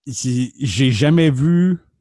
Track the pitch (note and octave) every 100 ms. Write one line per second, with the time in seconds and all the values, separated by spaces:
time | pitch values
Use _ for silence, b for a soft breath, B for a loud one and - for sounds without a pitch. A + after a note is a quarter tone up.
0 | - A#2+ C3 B2 B2+ - C3 F#2+ C3 G#2+
1 | D3 E3 D#3+ C3 D3+ F3 F3+ F3 _ _